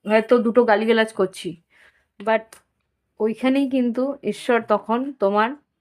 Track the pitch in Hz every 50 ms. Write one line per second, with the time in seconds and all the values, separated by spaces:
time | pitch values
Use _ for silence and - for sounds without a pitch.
0 | _ 202 214 220 214 220 254 247 214 233 214 247 240 226 208 202 220 226 226 226
1 | 220 220 - - 196 185 190 - - 180 165 - _ _ _ _ _ _ _ _
2 | _ _ _ _ 202 214 220 220 220 - - - _ _ _ _ _ _ _ _
3 | _ _ _ _ 214 220 220 220 - 262 262 277 277 262 269 269 247 240 220 247
4 | 254 277 277 - - 208 202 - - - 247 233 226 - 214 202 - - 220 240
5 | 262 285 277 - 208 196 202 208 214 233 285 294 _ _ _ _